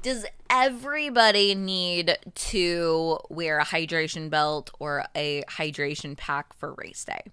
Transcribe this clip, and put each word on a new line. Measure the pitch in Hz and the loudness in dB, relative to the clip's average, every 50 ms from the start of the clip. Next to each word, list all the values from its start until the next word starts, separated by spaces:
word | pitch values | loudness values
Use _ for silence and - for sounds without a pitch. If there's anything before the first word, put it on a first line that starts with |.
does | - 254 262 226 190 - - - - - | -4 -4 -4 -4 -6 -12 -14 -16 -2 0
everybody | 233 254 254 269 254 240 247 277 285 302 302 294 247 240 226 220 202 208 202 202 196 | 4 4 4 4 2 -4 -8 -6 -4 -4 -4 2 6 8 8 8 8 8 6 6 4
need | 190 196 190 190 185 180 180 175 175 170 170 165 - - 180 - | 0 -2 -2 -2 -2 -2 0 0 0 2 2 0 0 -2 -12 -10
to | - - - - 202 180 175 175 170 170 165 160 160 165 165 156 - - - | -8 -6 -2 0 2 2 2 2 2 2 2 2 2 4 2 0 0 -2 -10
wear | 165 160 170 160 156 147 | -6 -4 -2 0 2 2
a | 151 | 2
hydration | - - 165 160 151 170 165 160 156 - 170 160 156 | 2 0 -2 -2 0 0 -2 -2 -2 -4 -8 -6 0
belt | 151 151 151 151 151 151 - - - - | 2 2 2 2 0 -2 -6 -10 -12 -8
or | 143 151 143 139 - - - | -6 -4 -4 -4 -4 -4 -4
a | 156 147 147 147 143 143 - | -4 -2 -2 -2 -4 -4 -8
hydration | - - 156 151 147 - 147 143 151 - - 143 143 | -6 -6 -6 -4 -2 -4 -4 -4 -4 -6 -8 -10 -10
pack | - - - 143 143 147 _ | -10 -6 -4 -4 -4 -6 _
for | - - - 143 - | -14 -12 -12 -12 -10
race | - - - - - - | -12 -14 -14 -12 -12 -10
day? | - - 50 - 202 | -8 -8 -10 -10 -14